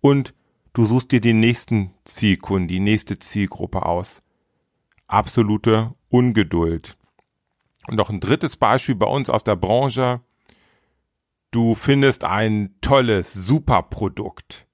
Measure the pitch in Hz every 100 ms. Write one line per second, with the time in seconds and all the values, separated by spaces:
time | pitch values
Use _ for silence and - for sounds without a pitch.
0 | 139 139 131 _ _ _ _ - 113 123
1 | - 123 113 113 113 117 - 113 95 _
2 | - - 107 95 - 98 87 92 101 107
3 | - 101 - 104 98 - 98 95 - 87
4 | 95 - _ _ _ _ _ _ _ _
5 | _ 98 107 - 107 104 - 110 113 -
6 | _ 123 123 110 90 85 82 82 - -
7 | _ _ _ _ _ _ _ _ - 107
8 | 101 101 87 151 156 - 117 127 - 113
9 | 107 135 135 107 - 95 92 117 139 120
10 | 127 123 _ _ _ _ _ _ _ _
11 | _ _ _ _ _ 117 117 110 - 139
12 | 139 - - 95 110 107 101 _ - 139
13 | 123 104 - 101 92 151 143 110 - -
14 | 101 - - - - - _